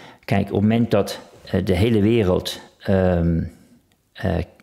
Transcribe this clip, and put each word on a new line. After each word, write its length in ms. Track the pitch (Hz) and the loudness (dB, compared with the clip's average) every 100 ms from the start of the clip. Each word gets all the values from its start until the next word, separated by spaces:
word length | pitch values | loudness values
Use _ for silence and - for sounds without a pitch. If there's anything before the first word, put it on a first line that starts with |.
| - - | -20 -20
Kijk, 220 | - 101 98 | -4 -2 0
op 60 | |
het 80 | 98 | 0
moment 300 | 107 117 117 | 2 2 2
dat, 300 | 104 - - - - - | 0 0 -8 -16 -20 -4
eh, 140 | 92 | -2
de 100 | 90 | 0
hele 260 | 87 117 110 | 0 2 2
wereld, 600 | 104 117 92 85 - - - _ | 2 2 2 0 -2 -12 -18 _
ehm, 640 | - 95 92 87 85 82 85 - _ - _ _ _ | -2 2 2 2 0 0 -4 -12 _ -20 _ _ _
eh, 240 | - 95 85 - - | -8 -4 -4 -6 -12